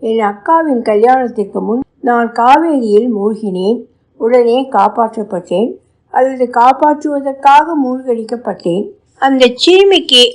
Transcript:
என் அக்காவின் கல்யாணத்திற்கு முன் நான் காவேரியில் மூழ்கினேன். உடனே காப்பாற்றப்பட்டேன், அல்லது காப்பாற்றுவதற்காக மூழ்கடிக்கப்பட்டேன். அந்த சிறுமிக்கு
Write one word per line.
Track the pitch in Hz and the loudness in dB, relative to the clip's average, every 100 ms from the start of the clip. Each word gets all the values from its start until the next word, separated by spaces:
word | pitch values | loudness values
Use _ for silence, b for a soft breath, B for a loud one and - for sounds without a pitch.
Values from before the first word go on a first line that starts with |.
என் | 226 226 | -6 -2
அக்காவின் | 202 208 - 330 320 240 | -4 -4 0 0 0 -2
கல்யாணத்திற்கு | 240 208 233 262 240 208 202 196 | 0 2 2 2 0 -6 -6 -6
முன் | 190 240 - _ | -6 -6 -8 _
நான் | 262 240 233 | -2 0 -2
காவேரியில் | 233 240 294 330 277 226 208 247 | 0 4 4 2 -2 0 0 0
மூழ்கினேன். | 208 208 214 214 180 196 240 - _ _ - | -2 -4 -4 -6 -4 -2 -4 -6 _ _ -6
உடனே | 233 247 233 254 269 | 0 2 2 0 0
காப்பாற்றப்பட்டேன், | 208 208 226 220 226 208 180 - 180 247 - _ _ _ | 0 0 0 -4 -6 -8 -10 -6 -4 -4 -6 _ _ _
அல்லது | 247 262 254 247 | -2 -2 -2 -2
காப்பாற்றுவதற்காக | 247 247 269 302 294 302 285 269 269 277 285 311 311 | 2 2 4 0 0 -4 -6 -6 0 4 4 4 -2
மூழ்கடிக்கப்பட்டேன். | 254 254 262 226 220 240 233 185 175 180 - - _ - | -4 -4 -4 -6 -6 -10 -8 -8 -4 -4 -6 -12 _ -2
அந்த | 269 262 247 | 0 2 2
சிறுமிக்கு | 247 339 370 403 359 - 247 240 | 2 4 4 6 2 2 2 2